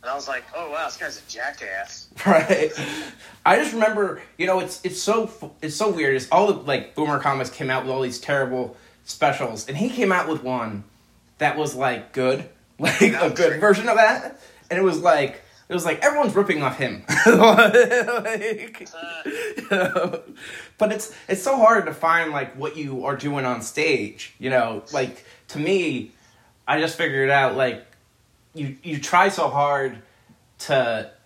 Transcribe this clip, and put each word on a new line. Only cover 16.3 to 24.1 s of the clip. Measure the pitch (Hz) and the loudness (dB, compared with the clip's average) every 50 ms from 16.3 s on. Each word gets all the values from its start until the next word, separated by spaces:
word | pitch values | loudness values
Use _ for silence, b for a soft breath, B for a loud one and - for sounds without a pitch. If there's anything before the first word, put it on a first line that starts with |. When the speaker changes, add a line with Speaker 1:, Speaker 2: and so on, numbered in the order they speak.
| - | 2
Speaker 2:
ripping | 190 202 202 175 151 147 | 0 0 2 0 -2 -2
off | 131 131 | -2 -2
him. | - 135 123 98 - - - 151 | -2 -4 -4 -4 -8 -6 -2 -2
<laughs> | - - | 4 6
Like, | 220 - 180 214 226 208 220 226 208 185 240 240 220 233 247 226 226 240 233 - 220 226 208 202 220 220 208 - 226 220 - 190 - - | 6 8 8 8 8 8 8 6 6 8 6 4 6 4 0 0 0 -4 -4 -4 -4 -6 -4 -4 -6 -6 -6 -10 -16 -16 -18 -20 -18 -16
Speaker 1:
Uh. | - 165 170 170 165 - 294 - 466 466 427 415 | -16 -14 -12 -12 -12 -10 -10 -8 -8 -8 -8 -10
Speaker 2:
you | - - - | -10 -4 -2
know, | 196 190 180 - - 180 165 180 - 165 - - - B B B B B B B B | -2 0 0 0 -2 -2 -4 -4 -6 -8 -12 -16 -20 B B B B B B B B
but | _ 214 208 214 | _ 0 0 0
it's, | 208 - - B B B B | -4 -8 -12 B B B B
it's | 196 196 - | -4 -2 0
so | 269 269 | 0 4
hard | 269 226 220 202 175 170 | 6 6 6 6 6 2
to | 160 151 | -2 -6
find, | - - 165 165 170 165 156 | -2 0 2 2 2 2 0
like, | 147 143 135 131 - | -4 -6 -6 -6 -10
what | 135 139 156 151 | -8 -8 -8 -8
you | 160 147 143 135 127 - | -8 -8 -8 -8 -6 -4
are | 135 139 | -4 -6
doing | 131 135 147 143 139 131 | -4 -4 -4 -4 -2 -2
on | 127 123 113 107 | -4 -4 -4 -6
stage, | - - 147 151 160 139 117 104 104 | -10 -6 -2 0 0 0 0 -2 -6